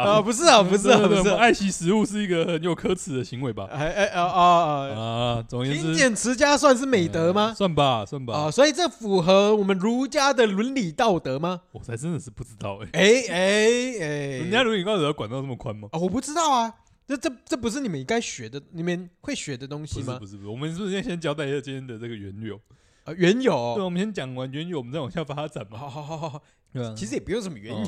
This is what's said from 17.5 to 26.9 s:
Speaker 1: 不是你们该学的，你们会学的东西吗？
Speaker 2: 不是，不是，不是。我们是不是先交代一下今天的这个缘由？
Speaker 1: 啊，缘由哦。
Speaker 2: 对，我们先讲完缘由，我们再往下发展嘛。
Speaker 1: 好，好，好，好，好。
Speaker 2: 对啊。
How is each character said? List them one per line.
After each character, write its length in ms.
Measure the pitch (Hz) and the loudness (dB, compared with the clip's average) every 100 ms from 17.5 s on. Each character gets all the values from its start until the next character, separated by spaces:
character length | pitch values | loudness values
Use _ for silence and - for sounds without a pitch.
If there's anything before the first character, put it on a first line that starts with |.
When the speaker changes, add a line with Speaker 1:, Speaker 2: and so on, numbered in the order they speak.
| 302 | -6
Speaker 1:
不 140 | 226 | -4
是 100 | 247 | -4
你 80 | 262 | -4
们 160 | 151 | -6
该 160 | 131 226 | -2 -2
学 260 | - - 113 | -4 -8 -12
的， 140 | 135 - | -14 -12
你 100 | 170 | -6
们 260 | 170 175 175 _ | -4 -4 -8 _
会 120 | - | -10
学 220 | 277 - 127 | -8 -8 -10
的 100 | 135 | -10
东 200 | 147 151 | -12 -10
西 160 | - | -8
吗？ 160 | 135 123 | -8 -10
Speaker 2:
不 80 | 101 | -12
是， 60 | |
不 0 | |
是， 40 | 101 | -14
不 60 | |
是。 60 | 101 | -12
我 40 | |
们 160 | 117 156 | -8 -8
是 120 | 165 | -6
不 40 | 202 | -6
是 120 | 196 | -4
先 160 | - 175 | -6 -6
交 140 | 160 | -4
代 140 | 147 139 | -4 -4
一 40 | |
下 80 | 143 | -4
今 100 | 135 | -6
天 140 | 135 131 | -10 -10
的 80 | 110 | -12
这 80 | 117 | -10
个 80 | |
缘 160 | 113 101 98 | -10 -12 -10
由？ 180 | 110 101 _ _ _ _ | -10 -10 _ _ _ _
Speaker 1:
啊， 100 | - 170 | -12 2
缘 240 | 175 233 | 4 4
由 140 | 262 151 | 2 2
哦。 160 | 120 120 | 0 -2
Speaker 2:
对， 60 | |
我 60 | 185 | -2
们 100 | 175 | -2
先 140 | 214 | -2
讲 220 | 185 131 | -4 -8
完 180 | 127 131 | -8 -8
缘 160 | 135 165 | -8 -6
由， 80 | 165 | -8
我 60 | |
们 100 | 120 | -6
再 80 | 151 | -6
往 100 | 131 | -6
下 140 | 175 | -6
发 240 | 147 143 151 | -6 -6 -8
展 180 | - 101 | -10 -14
嘛。 80 | 107 | -14
Speaker 1:
好， 100 | 143 | -12
好， 140 | 135 | -12
好， 160 | 147 160 | -10 -10
好， 100 | 160 | -10
好。 140 | 139 - _ _ | -12 -18 _ _
Speaker 2:
对 120 | 131 | -8
啊。 80 | 120 | -8